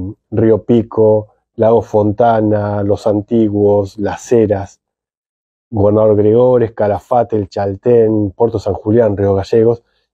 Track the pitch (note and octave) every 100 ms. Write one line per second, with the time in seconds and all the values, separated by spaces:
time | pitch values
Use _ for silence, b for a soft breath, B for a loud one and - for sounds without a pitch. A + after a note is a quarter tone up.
0 | F#2 - - G#2 A2 G#2+ - A#2+ G#2+ -
1 | A2 G#2+ G#2+ _ _ - A2 A2+ - G#2+
2 | G#2 G2+ A#2 A2 A2 G#2+ G#2 G#2 G2+ G2
3 | A2 G#2 G2+ A#2 G#2+ G2+ G2+ G#2 G2 -
4 | G2 F#2+ - A#2+ G#2+ G2 F2+ _ _ _
5 | _ _ _ _ _ _ _ A2+ G#2 G#2+
6 | A2 G#2 G#2 A2+ B2+ B2 A2+ - G#2 G2
7 | - B2 A#2 A2 G2 G#2 G2+ G2 B2 A#2+
8 | A2 A2 G2+ - A#2 G#2 G#2 F2+ G#2+ A2+
9 | A2 G2 G2+ G2 F#2+ A#2 A2+ A#2 _ _
10 | _